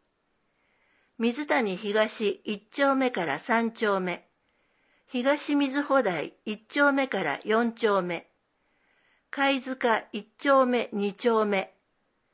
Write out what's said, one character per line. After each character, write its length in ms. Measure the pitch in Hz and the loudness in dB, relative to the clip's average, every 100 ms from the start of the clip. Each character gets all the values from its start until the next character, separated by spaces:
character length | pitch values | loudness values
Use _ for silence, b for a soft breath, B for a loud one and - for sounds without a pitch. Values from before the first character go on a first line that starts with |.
| _ _ _ _ _ _ _ _ _ _ _ - | _ _ _ _ _ _ _ _ _ _ _ -2
水 260 | 233 240 302 | -2 -2 -2
谷 320 | 294 214 180 | 0 0 -4
東 640 | 208 214 220 - 202 - - | -2 0 0 0 -4 -4 -6
一 140 | 208 - | -10 -10
丁 240 | - 277 269 | -2 0 2
目 160 | 254 | 0
か 140 | 233 160 | -2 -4
ら 120 | 143 | -4
三 340 | - 226 226 | -2 0 0
丁 260 | 226 214 190 | -2 0 0
目、 280 | 180 - - _ _ _ _ _ _ _ _ | -2 -6 -12 _ _ _ _ _ _ _ _
東 480 | 247 262 285 - | -2 0 0 0
瑞 300 | 285 277 277 | 0 0 -2
穂 180 | 285 269 | 2 2
台 320 | 214 165 - - | 2 -2 -6 -10
一 140 | - 208 | -10 -10
丁 340 | - 285 285 | -6 2 2
目 160 | 277 269 | 2 0
か 160 | 196 | -2
ら 160 | 160 139 202 | -2 -4 0
四 280 | 220 233 | 2 2
丁 280 | 226 220 196 | 0 0 2
目、 260 | 180 165 - _ _ _ _ _ _ _ _ _ _ | 0 -6 -10 _ _ _ _ _ _ _ _ _ _
貝 320 | - 277 269 | -2 0 0
塚 460 | 254 254 240 220 - | -2 -2 0 0 -2
一 120 | 208 - _ | -10 -10 _
丁 260 | 285 269 254 | 2 4 4
目 240 | 240 - | 2 -2
二 200 | 208 202 | -2 -4
丁 320 | 190 247 220 208 | 0 2 2 2
目、 300 | 196 - _ _ _ _ _ _ | 0 -4 _ _ _ _ _ _